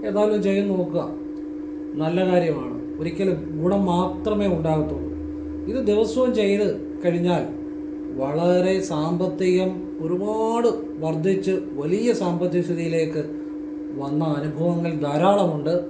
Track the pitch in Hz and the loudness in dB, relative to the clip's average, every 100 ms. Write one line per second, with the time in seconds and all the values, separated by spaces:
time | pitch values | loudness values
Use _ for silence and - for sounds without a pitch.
0 | - 196 214 208 190 196 202 185 160 165 | 0 2 2 2 2 2 2 0 0 -2
1 | - - - - - - - - - 147 | -2 -6 -8 -8 -8 -8 -8 -8 -6 -2
2 | 160 180 185 180 165 143 123 - - - | 0 2 4 4 2 0 -4 -6 -8 -6
3 | 160 - 190 160 156 156 175 202 190 175 | -6 -2 0 0 -4 -2 2 2 2 2
4 | 190 - 214 208 196 165 156 156 147 - | 0 -2 -2 2 2 2 2 2 0 -2
5 | - - - - - - - 254 208 208 | -6 -6 -8 -8 -8 -6 -4 -2 2 2
6 | 226 254 254 214 202 202 196 - - - | 2 2 2 4 2 2 2 -2 -6 -2
7 | 180 170 180 165 101 - - - - - | 0 2 2 2 -2 -6 -8 -8 -8 -8
8 | - 131 135 151 175 180 180 190 - 151 | -8 -4 -2 2 4 4 4 2 0 -2
9 | 160 170 185 - 185 185 185 - - - | 0 0 -2 0 2 4 2 -2 -6 -6
10 | 160 180 208 220 220 233 233 156 - - | -2 -2 0 0 0 4 2 2 -6 -4
11 | 160 160 180 190 190 185 - 139 151 196 | -2 0 2 2 2 0 -2 -6 -2 2
12 | 240 - 180 170 180 175 165 170 165 165 | 2 2 0 0 2 0 0 -2 0 0
13 | 156 151 - - - - - - - 135 | 0 -2 -4 -6 -8 -8 -8 -8 -8 -6
14 | 135 151 160 143 151 147 170 170 170 151 | -2 0 0 0 -2 0 0 2 0 -2
15 | 143 151 185 202 175 151 147 175 | 0 4 6 6 4 0 0 0